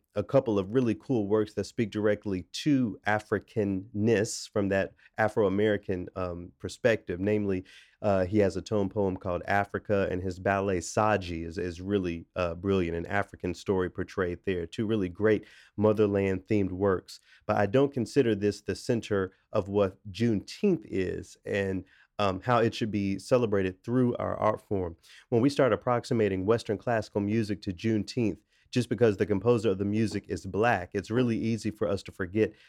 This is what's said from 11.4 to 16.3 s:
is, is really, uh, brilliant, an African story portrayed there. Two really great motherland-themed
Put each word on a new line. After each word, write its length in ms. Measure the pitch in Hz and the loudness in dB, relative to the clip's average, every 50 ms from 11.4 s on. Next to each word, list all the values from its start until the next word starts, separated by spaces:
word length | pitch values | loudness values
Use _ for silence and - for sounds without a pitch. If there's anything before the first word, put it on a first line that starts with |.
| 85 | -8
is, 140 | 85 82 92 | -8 -6 -6
is 220 | 90 90 85 87 | -6 -6 -6 -8
really, 440 | 90 98 101 101 90 87 85 82 80 _ - | -4 -2 0 0 0 -2 -4 -6 -10 _ -4
uh, 200 | 92 90 85 82 | -4 -4 -4 -4
brilliant, 420 | 87 92 98 98 95 87 82 82 | -4 -2 0 2 2 2 0 -2
an 80 | 85 85 | -4 -4
African 480 | 85 98 101 95 - - - - 90 85 | -4 -2 -4 -4 -4 -8 -8 -6 -6 -6
story 380 | - - - 101 92 90 87 | -4 -2 -2 0 0 0 -2
portrayed 480 | - - 90 - - 101 92 87 87 - - | -4 -6 -8 -6 -4 -4 -2 -2 -4 -6 -4
there. 200 | 98 92 87 85 | -4 -4 -4 -4
Two 220 | 85 - - 110 | -6 -6 -4 -2
really 220 | 104 113 107 92 90 | -2 0 -2 -2 -2
great 360 | 87 90 104 110 110 - - - - - - _ - | -2 2 2 4 4 2 0 -6 -20 -20 -20 _ -2
motherland-themed 920 | - 104 107 107 107 107 101 101 98 98 98 | 2 4 4 6 6 4 4 4 4 2 2